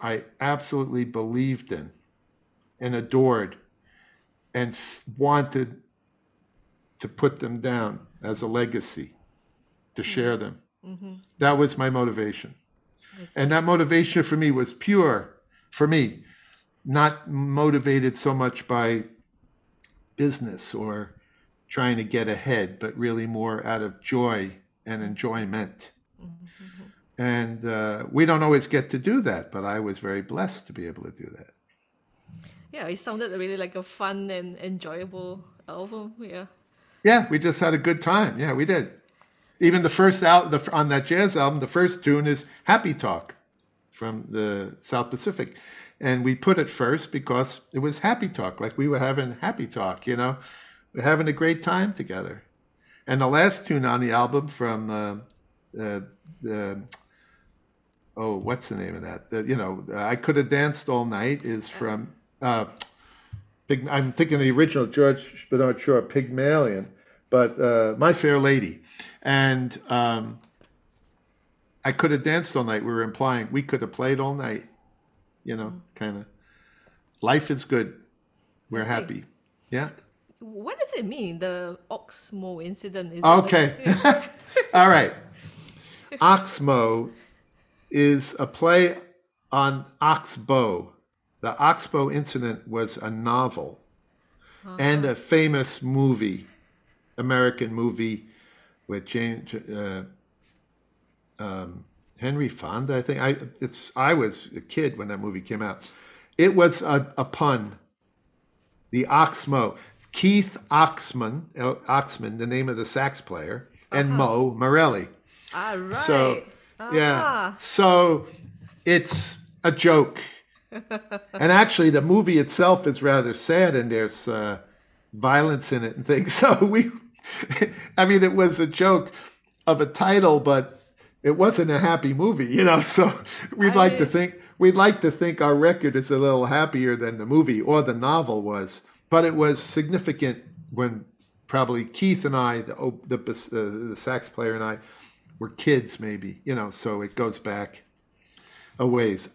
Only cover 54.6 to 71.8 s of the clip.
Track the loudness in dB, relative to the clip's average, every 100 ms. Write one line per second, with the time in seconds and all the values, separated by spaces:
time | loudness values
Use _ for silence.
54.6 | -6 -4 -6 -6 -6 -10 -16 _ _ _
55.6 | _ -12 -8 -8 -12 _ -20 -16 -10 -8
56.6 | -8 -10 -14 -20 _ _ _ _ _ _
57.6 | _ _ _ _ _ -10 -6 -6 -4 -6
58.6 | -8 -10 -10 -12 -14 -16 -10 -8 -4 -4
59.6 | -4 -8 -10 -6 -4 -4 -2 0 2 2
60.6 | 0 -2 -4 -2 -2 -4 -4 -4 -6 -8
61.6 | -8 -8 -6 -6 -10 -18 _ -8 -2 -2
62.6 | -4 -10 -18 _ _ _ _ -20 -20 _
63.6 | -4 -4 -2 -2 0 0 2 2 2 4
64.6 | 4 2 0 4 4 4 -4 -18 -2 0
65.6 | 2 0 2 2 2 -2 -2 -2 2 2
66.6 | 2 -2 -8 -16 _ _ 0 4 4 2
67.6 | 2 4 2 2 2 4 2 4 4 2
68.6 | 0 -8 _ -20 -20 -10 0 2 4 2
69.6 | -4 -8 -4 -2 0 -2 -6 -14 _ _
70.6 | _ _ _ _ _ _ _ _ _ _
71.6 | _ _